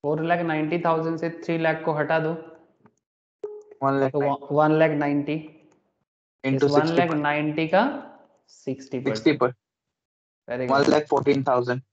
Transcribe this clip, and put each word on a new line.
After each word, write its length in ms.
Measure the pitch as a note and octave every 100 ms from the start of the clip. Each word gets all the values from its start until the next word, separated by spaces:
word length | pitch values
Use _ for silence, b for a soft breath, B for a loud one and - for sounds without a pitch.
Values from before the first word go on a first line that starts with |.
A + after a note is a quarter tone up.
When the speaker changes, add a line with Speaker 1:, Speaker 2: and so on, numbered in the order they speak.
Speaker 1:
फ़ोर 180 | D3 D3+
लाख 160 | D#3+ F3 E3+
नाइंटी 320 | D#3 D#3 F3
थाउजेंड 340 | E3+ E3 D#3+ E3
से 100 | E3 E3
थ्री 140 | - E3
लाख 260 | E3 D#3+
को 80 | E3 D3+
हटा 200 | D3 D#3+
दो, 120 | D#3 E3 - - _ _ _ _ _ _ _ _ - - - -
Speaker 2:
वन 180 | C3+ C#3
लाख 120 | C3+
Speaker 1:
तो 420 | D3 C#3 C#3+ - D3
वन 160 | D3+ D#3
लाख 120 | D#3+ D3
नाइंटी, 380 | C#3+ C#3+ C#3+ D#3 D#3 - _ _ _ _ _ _ _ _
Speaker 2:
into 200 | C3+ C3+
Speaker 1:
इस 100 | C#3
Speaker 2:
सिक्सटी 160 | C#3+ D#3
Speaker 1:
वन 60 | E3+
लाख 140 | F3 D3+
नाइंटी 440 | D3 D3 D3+ D3+ D#3+
का 140 | F#3 C4 - - - _ _ _
सिक्सटी 500 | - - C3 - C3
परसेंट। 180 | B2 -
Speaker 2:
सिक्सटी 160 | C3 C#3
पर 140 | B2 B2 _ _ _ _ _ _ _ _ -
Speaker 1:
Very 180 | B2 B2+
good। 60 |
Speaker 2:
वन 180 | C3+ C#3+
लाख 120 | D#3 D3+
फ़ोर्टीन 340 | C#3 C3 C#3 C3
थाउजेंड। 340 | B2 B2 B2+ -